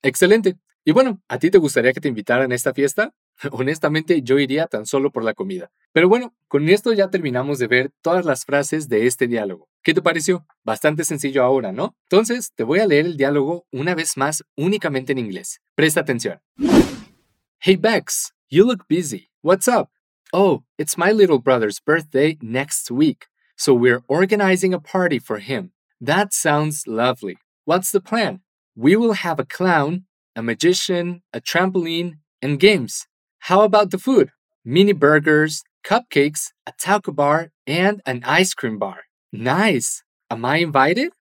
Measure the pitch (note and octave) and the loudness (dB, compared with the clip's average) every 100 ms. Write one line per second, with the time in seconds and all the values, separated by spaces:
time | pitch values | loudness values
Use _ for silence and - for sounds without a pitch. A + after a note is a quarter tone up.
0 | C#3 - F3+ A3+ F#3+ F#3 _ _ - F#3+ | -2 2 4 4 2 -4 _ _ 0 2
1 | C4 G3 _ B2 E3 F#3+ D3+ C3 B2 B2+ | 2 -2 _ -2 4 4 4 2 0 0
2 | D3 A2+ G2+ B2 C3+ - C#3+ C3 C#3 - | -4 -6 0 0 0 -2 -4 0 -2 0
3 | A3+ _ _ _ C#3 A#2+ C3 D#3+ D3+ D#3 | -6 _ _ _ -12 -4 -4 -2 -2 -2
4 | D#3 E3 B2 C#3 C3+ C#3+ E3 A2 G#2+ C#3 | 0 -2 2 0 2 -2 -2 -6 -4 -2
5 | C#3 B2 A2+ G#2+ G2 F#2 E2+ _ _ E3 | -2 -2 -4 -4 -8 -8 -12 _ _ 2
6 | F3+ A#3 B3 _ _ C#3+ D3+ G3+ B3 G#3+ | 4 2 0 _ _ -2 2 2 2 0
7 | F#3+ F#3+ D#3 B2 C#3 C#3 A2+ B2+ C#3 _ | 0 -2 -2 -4 -4 -4 0 0 0 _
8 | E3 F3+ F3 C3 - C#3+ C#3+ D#3 C#3 A2 | -2 0 0 -4 0 -2 0 -6 -2 0
9 | A#2+ - B2 A#2 G#2 F2+ _ _ - D#3+ | 0 0 -2 -2 -6 -10 _ _ 2 2
10 | E3+ E3 D#3 F3+ _ _ - A2 D3+ D3+ | 2 -2 -2 -2 _ _ -8 0 0 0
11 | D#3+ D3+ C#3 C3+ B2+ C3+ G#2+ G2+ G3 _ | -4 -4 -2 0 2 2 -2 -6 -8 _
12 | _ F#3+ A3+ A#3+ - - A#2 E3+ G#3+ D3 | _ 0 2 -4 -8 -8 -2 0 2 2
13 | E3+ D#3 C#3 D3 C#3 F3 _ B2+ D#3 E3+ | 0 -2 0 0 -2 -6 _ -8 -4 -4
14 | E3 - C#3 D#3 - - E3 G#3 E3+ C3+ | -6 -4 -4 -4 -12 -4 -2 -2 -2 -4
15 | C3 C3+ A2 F#2 - - _ - D#3 D#3 | -4 -6 -6 -10 -12 -18 _ 0 2 2
16 | D#3+ A#2+ - E2+ _ _ C#4+ - - - | -2 -4 -6 -10 _ _ 4 4 4 -4
17 | - _ _ _ _ _ - F#3+ A3 G3+ | -20 _ _ _ _ _ 0 2 2 0
18 | - - - _ _ C#3+ A#3 A3+ _ E3 | -4 -8 -8 _ _ 4 4 2 _ -4
19 | D#3 F#2+ _ _ D3+ F#3+ B3 A#3 C#3 _ | -4 -12 _ _ 0 2 2 0 -2 _
20 | _ _ _ F3 G3 B2+ _ - D#3 - | _ _ _ 0 2 0 _ -10 -8 -2
21 | F3 A3 F#3+ C#3+ B2 B2 G#2+ G2+ - D#3+ | 0 4 4 4 2 2 0 -4 -2 -2
22 | D#3 C3+ D3+ D#3 A2+ B2 C#3 - - A#2+ | 0 0 0 -2 -6 -6 -6 -8 -6 0
23 | D#3 - - _ _ _ - B2 B2 B2 | 0 0 -14 _ _ _ 2 4 4 0
24 | - D3+ F#3+ G#3 G3 F#3 F#3 F3+ D3+ F#3 | -2 0 2 2 2 2 0 -2 -4 -2
25 | F3 C3 - G#2+ G2+ B2+ F2+ _ _ _ | -2 -4 -6 -10 -6 -8 -8 _ _ _
26 | A#2+ F3 G3+ - D#3+ D3 D3+ D3 - A2+ | -2 0 0 -2 0 0 -2 -6 -8 -2
27 | B2+ A#2+ G2+ F2+ _ _ - F3 F#3 G3+ | -2 -2 -10 -14 _ _ -2 -2 0 -4
28 | - A3+ F#3 G2 _ _ _ - B2+ G#3 | -2 -4 -4 -6 _ _ _ 0 2 4
29 | A#3 G3+ F3 D#3 - - F#3 E3 C#3+ F3+ | 2 -2 -4 -6 -8 -4 0 2 0 -4
30 | _ _ _ - A#2 A#2 F3 F#3 - F3 | _ _ _ -10 -6 0 0 0 -2 -4
31 | F3 F3 _ A#2 - E3+ F#3 F#3 E3 E3 | -4 -10 _ -12 -4 -2 0 -2 -4 -6
32 | F3 D#3 _ _ C3+ C#3+ G3 G3 A#2 - | -6 -10 _ _ -4 4 4 4 -2 -10
33 | - _ _ _ - F#3 G#3+ G#3 G3+ F#3+ | -14 _ _ _ 0 4 6 4 2 -2
34 | - B3+ C#3 _ _ _ A#2 D3+ G3+ E3+ | 2 2 2 _ _ _ -2 2 4 4
35 | C#3+ D3+ D3+ D3+ D#3 D3+ - _ - A3 | 4 4 4 2 2 -4 -16 _ -2 -2
36 | A#3+ D#3+ C#3+ D3+ - _ - - - G#3 | 0 0 0 -2 -12 _ -20 -12 -2 -2
37 | - C#3+ C#3+ D#3 E3+ _ - D#3+ F#3+ G#3 | -2 -2 0 0 -2 _ -6 0 0 -2
38 | - B2 A#2+ D#3+ F#3 - A#2+ G#2+ G2+ G2 | -6 -6 0 0 0 -4 -8 -6 -8 -8
39 | - _ _ G#2 A#2+ D#3+ G#3+ C#3 - - | -20 _ _ -6 -2 0 0 -2 -4 -10
40 | _ _ _ A2+ A#2+ D#3 E3+ C#3 C#3 G3 | _ _ _ -6 -2 -2 0 2 2 0
41 | D#4+ _ | -4 _